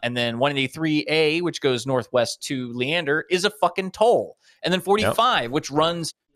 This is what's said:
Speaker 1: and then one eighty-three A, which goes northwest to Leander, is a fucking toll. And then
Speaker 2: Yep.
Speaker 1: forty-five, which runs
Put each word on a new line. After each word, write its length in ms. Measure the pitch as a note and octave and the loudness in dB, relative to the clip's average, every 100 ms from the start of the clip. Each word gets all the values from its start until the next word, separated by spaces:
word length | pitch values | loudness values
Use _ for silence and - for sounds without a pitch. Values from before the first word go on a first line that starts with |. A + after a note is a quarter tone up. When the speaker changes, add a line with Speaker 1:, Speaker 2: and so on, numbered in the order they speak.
Speaker 1:
and 140 | A#2+ B2 | -4 -2
then 220 | A#2 A#2 | -2 0
one 140 | C#3+ | 0
eighty-three 520 | C#3 C3 D#3 D#3+ D3+ D3 | 0 -4 -2 0 0 0
A, 320 | D#3 D#3 E3 | 2 2 2
which 200 | F3 - | -2 0
goes 260 | C#3+ B2 B2+ | 0 0 0
northwest 560 | B2+ A2 B2 A#2 - | -2 0 0 0 -4
to 280 | - C3+ B2 | -8 -8 -6
Leander, 520 | A#2+ B2+ F3 C#3+ D#3 - | -4 -2 -2 0 -2 0
is 140 | F3+ | 0
a 60 | G3 | 0
fucking 400 | - E3+ F#3+ F#3 | 0 0 0 -6
toll. 460 | - A3+ E3+ G2 - _ _ | 2 4 4 0 -10 _ _
And 100 | E3 | -2
then 60 | F3+ | -2
Speaker 2:
Yep. 40 | |
Speaker 1:
forty-five, 680 | F#3 G#3+ G#3+ - B3 G3 A#2+ | 2 2 2 2 2 2 0
which 200 | D3 D3 | -4 -2
runs 420 | C#3+ E3 E3+ D3+ - _ | 0 0 -2 -8 -12 _